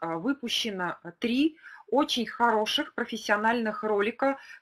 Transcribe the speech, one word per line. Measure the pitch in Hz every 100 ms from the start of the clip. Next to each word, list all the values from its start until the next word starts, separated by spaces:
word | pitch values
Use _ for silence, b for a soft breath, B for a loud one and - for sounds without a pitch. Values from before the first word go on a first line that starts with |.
а, | 165 165
выпущено | 220 269 233 - 226 190 175 - 170 -
три | 233 247 311 - B B B
очень | 247 302 247 214
хороших | - 240 214 214 262 302 -
профессиональных | 233 226 - 208 226 240 220 214
ролика. | 214 202 202 - 269 269 B B